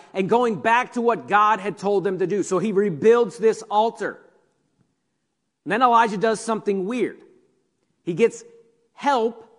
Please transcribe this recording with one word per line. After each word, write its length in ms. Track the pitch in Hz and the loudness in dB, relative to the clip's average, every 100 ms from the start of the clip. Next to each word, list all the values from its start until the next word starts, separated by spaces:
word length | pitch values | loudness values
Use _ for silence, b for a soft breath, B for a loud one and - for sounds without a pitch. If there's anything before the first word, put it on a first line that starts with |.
| B | B
And 160 | 185 190 | -6 0
going 280 | 233 240 185 | 2 2 0
back 380 | 226 233 247 | 0 0 0
to 60 | 247 | -2
what 280 | 233 220 123 | -2 -2 0
God 320 | 202 208 220 | 2 4 2
had 180 | 196 - | -4 -6
told 260 | 190 202 | -2 0
them 140 | 185 180 | -2 -2
to 80 | 180 | -2
do. 160 | 202 | -2
So 160 | - 185 | -2 -2
he 140 | 214 | -2
rebuilds 640 | 190 208 151 214 240 233 - | -2 -2 2 4 4 2 0
this 240 | 220 208 - | 0 0 -2
altar. 500 | 208 226 220 180 - _ _ _ _ _ _ _ _ _ _ _ _ _ _ | 0 0 -2 -8 -8 _ _ _ _ _ _ _ _ _ _ _ _ _ _
And 80 | - | -6
then 80 | 208 | 2
Elijah 380 | 254 233 226 196 | 4 4 2 0
does 220 | 226 214 | -2 -2
something 440 | - 214 - 196 | -4 -4 -2 -4
weird. 380 | 185 247 180 - - _ _ _ _ _ _ _ | -4 -4 -4 -6 -20 _ _ _ _ _ _ _
He 120 | - | -8
gets 300 | 165 226 - - - _ _ _ | 0 0 0 -14 -20 _ _ _
help 560 | - 277 262 226 226 - | -6 -2 0 -2 -6 -16